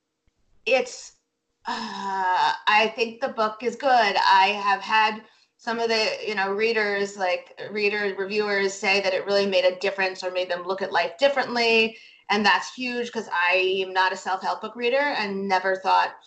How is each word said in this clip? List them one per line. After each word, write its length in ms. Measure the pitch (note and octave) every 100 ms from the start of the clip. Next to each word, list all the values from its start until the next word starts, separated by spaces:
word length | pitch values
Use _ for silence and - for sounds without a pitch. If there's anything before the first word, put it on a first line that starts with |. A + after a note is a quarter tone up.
| _ _ _ _ _ _
it's, 520 | - B3+ B3 - - _ _ _ _ _ A#3
uh, 840 | A3+ A3 G3 G3 F#3+ F#3 F3 D3 - G3+
I 260 | G#3+ G#3+ -
think 240 | A3+ -
the 80 | C4
book 340 | A3+ G#3+ -
is 140 | A#3+ G#3
good. 140 | C#4
I 680 | B3 G3+ F#3+ - F#3+ G3 G#3
have 160 | G3+ G3
had 420 | G#3+ A3 A3 G#3+ - _ _ _
some 220 | A#3 A#3
of 100 | A#3
the, 280 | A3 G3 - G#3+
you 80 |
know, 160 | G3+ G3
readers, 680 | G3+ A3+ A3 G#3 G3+ G3 G#3
like, 400 | F3+ F3 - - C#3+
reader 460 | G#3+ G3+ G#3 G3+ F#3+
reviewers 560 | F#3+ G#3 G#3 G3 G3
say 260 | - G3+ G3
that 140 | F#3+
it 100 | -
really 220 | G3 G3+ G3
made 180 | F#3
a 140 | F3+ F3+
difference 460 | G3 G3 F#3+ F#3
or 80 | F3+
made 180 | F3+ F3+
them 140 | F3
look 180 | F3+ F#3+
at 80 | F#3+
life 260 | F3 E3+ -
differently. 800 | C#4 C4+ A3+ A#3+ A#3 A3+ A3+ - - _ -
And 140 | G#3
that's 300 | G3+ F3+ -
huge, 380 | B3 B3 A#3+ A#3+
'cause 160 | A3+ G3
I 520 | F3 F3 F#3 F#3 F#3+ F#3
am 60 |
not 200 | F#3 F#3
a 40 | F#3+
self-help 440 | F#3+ F#3+ F3+ F3+
book 140 | G#3+
reader 220 | A#3 A#3+ C4+
and 500 | C#4+ A3 G3+ G3 G3
never 300 | F3+ F#3+ F#3+
thought 400 | F#3+ F3+ F3 -